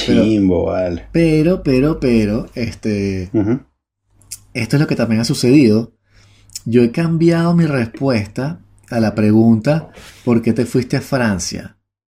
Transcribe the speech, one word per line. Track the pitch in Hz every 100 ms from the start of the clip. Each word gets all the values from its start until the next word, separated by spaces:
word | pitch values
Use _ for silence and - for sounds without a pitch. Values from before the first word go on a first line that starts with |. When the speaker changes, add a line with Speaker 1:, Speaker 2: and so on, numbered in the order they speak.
| -
Speaker 1:
pero | 95
Speaker 2:
chimbo, | 104 107 95 87 85
vale. | 90 90 87 -
Speaker 1:
pero, | 165 165 156 156 185
pero, | 151 127 147 160
pero, | 131 117 104 113 -
este, | - 110 - 113 104 98 95 92
Speaker 2:
Ujú. | 110 101 131 - _ _ _ _ _ _ - _
Speaker 1:
esto | 120 113 143
es |
lo | 156
que | 127
también | 117 113
ha |
sucedido. | 117 139 123 147 120 110 117 _ _ _ _ _ - -
Yo | - 120
he | 120
cambiado | 170 165 165 170 165 170
mi | 175 160
respuesta | 135 117 - 139 113 101 - 139 175 - _ -
a | 123
la | 107
pregunta, | 107 107 110 117 110 143 156 - - - -
"¿Por | 127 117
qué | 120
te | 117 117
fuiste | 131 120 135
a |
Francia?". | 127 135 117 92 - - - _ _ _ _